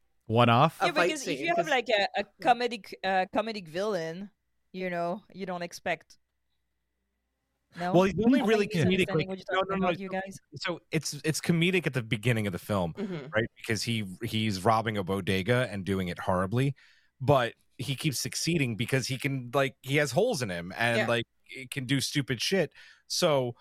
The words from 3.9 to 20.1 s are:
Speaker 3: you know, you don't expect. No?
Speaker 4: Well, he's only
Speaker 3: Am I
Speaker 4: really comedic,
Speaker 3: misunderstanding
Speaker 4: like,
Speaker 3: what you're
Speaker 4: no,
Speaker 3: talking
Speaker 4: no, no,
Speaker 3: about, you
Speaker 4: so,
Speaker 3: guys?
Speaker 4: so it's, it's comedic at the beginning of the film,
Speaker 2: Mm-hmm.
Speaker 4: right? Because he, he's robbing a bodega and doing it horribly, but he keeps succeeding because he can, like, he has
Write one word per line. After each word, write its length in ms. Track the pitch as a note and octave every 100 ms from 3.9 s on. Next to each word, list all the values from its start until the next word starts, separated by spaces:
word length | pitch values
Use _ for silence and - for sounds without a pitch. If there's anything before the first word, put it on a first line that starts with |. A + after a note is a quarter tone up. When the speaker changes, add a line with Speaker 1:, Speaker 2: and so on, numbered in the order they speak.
| F3+ D#3+ F3 G3+ _ _ _ _
Speaker 3:
you 180 | F#3 F#3
know, 320 | F3 E3+ G3+ -
you 140 | F#3 F#3
don't 160 | F3
expect. 560 | F3 - F#3 D#3+ - - _ _ _ _ _ _ _ _ _ _ _ _ _ _ _ E3+
No? 160 | F3
Speaker 4:
Well, 120 | F3
he's 100 | F#3+ F3
only 160 | A#3 C4
Speaker 3:
Am 60 | G3+
I 40 |
Speaker 4:
really 180 | G#3+ G3+
comedic, 400 | E3+ F3+ F#3 F3+
Speaker 3:
misunderstanding 100 | D#3+
Speaker 4:
like, 100 | E3+
Speaker 3:
what 80 | F#3+
you're 60 | -
Speaker 4:
no, 80 | F#3
Speaker 3:
talking 80 | F#3+
Speaker 4:
no, 60 | F#3+
no, 100 | F3+
Speaker 3:
about, 120 | E3+
you 80 | F#3+
Speaker 4:
so, 40 | F#3+
Speaker 3:
guys? 180 | F#3+ F#3 _ C#3+
Speaker 4:
so 220 | F#3 D#3 -
it's, 220 | D#3+ - C#3+
it's 180 | D#3+ -
comedic 460 | - E3+ F3 F#3 D3
at 60 |
the 100 | C3
beginning 420 | A2 A2+ B2+ A2+ G2+
of 80 |
the 60 | F2
film, 340 | - G2+ E2+ -
Speaker 2:
Mm-hmm. 300 | G3 E3 C3+ A2
Speaker 4:
right? 140 | A#2 -
Because 240 | - G#2+
he, 220 | A#2 A2+ F#2+ F#2
he's 400 | A2+ A2 A2 F#2+
robbing 340 | G#2+ A2 A2+ G#2
a 60 |
bodega 640 | F2+ G2 F#2 F#2+ F#2+ B2 A#2
and 120 | G2+
doing 240 | F#2 F#2+ F2+
it 120 | E2+
horribly, 560 | - F#2 F#2+ A#2+ C#3 - - _ _ _
but 340 | B2+ C#3 A#2 - _ -
he 160 | C3 C3
keeps 240 | D#3 A#2+
succeeding 560 | A#2 - E3 E3+ B2 G#2
because 320 | A2+ C3 -
he 100 | C3
can, 320 | C#3 C3+ A#2+ C#3
like, 200 | C3+ -
he 140 | C3 D3
has 160 | D3